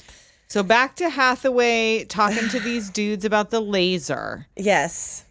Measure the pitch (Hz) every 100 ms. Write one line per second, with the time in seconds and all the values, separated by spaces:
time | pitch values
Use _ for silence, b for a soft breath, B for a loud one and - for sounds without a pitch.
0 | B B B B B 208 190 226 262 -
1 | 349 269 262 247 269 247 240 233 220 220
2 | 202 196 208 220 226 247 214 233 202 196
3 | 208 208 208 214 208 226 208 196 180 180
4 | 143 131 107 110 - - 202 175 156 -
5 | - - -